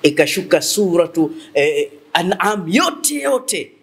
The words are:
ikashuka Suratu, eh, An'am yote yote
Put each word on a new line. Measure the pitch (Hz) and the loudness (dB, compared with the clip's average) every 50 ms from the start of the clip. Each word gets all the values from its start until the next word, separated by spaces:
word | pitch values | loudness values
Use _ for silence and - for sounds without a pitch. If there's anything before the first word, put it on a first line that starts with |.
| - | 2
ikashuka | 147 147 - 151 143 - 196 180 185 175 156 143 | 2 4 4 0 0 0 -4 -2 0 0 0 0
Suratu, | - - - 208 185 170 170 170 165 - 165 160 147 156 - - - - | 0 -2 0 0 2 2 2 0 0 2 0 0 0 -2 -10 -16 -4 0
eh, | 147 139 151 151 143 147 143 - - - _ _ | 0 2 2 2 0 -2 -4 -6 -20 -20 _ _
An'am | 165 170 180 196 185 175 202 214 208 175 156 | -2 0 0 0 0 0 0 0 -2 -4 0
yote | 180 262 359 339 302 - - - 294 | 2 2 2 2 0 -4 -6 -6 -4
yote | 285 277 277 277 254 254 262 - 170 127 - _ _ | -2 -2 -2 -2 -2 -2 -4 -6 -6 -8 -10 _ _